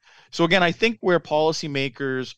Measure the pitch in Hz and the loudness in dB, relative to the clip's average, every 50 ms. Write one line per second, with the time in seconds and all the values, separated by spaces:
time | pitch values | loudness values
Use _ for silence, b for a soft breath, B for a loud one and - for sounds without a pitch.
0 | b b b b b b b - 170 165 180 190 180 170 165 - 220 233 226 - | b b b b b b b 0 2 2 4 4 4 2 2 0 0 -2 -2 -2
1 | - 190 175 165 - - 151 151 156 160 160 - - 156 143 139 135 139 - - | 0 2 2 2 0 0 0 0 2 0 0 -2 -4 -6 -4 -4 -4 -4 -6 -6
2 | 143 135 131 127 127 117 - | -6 -4 -4 -4 -6 -8 -8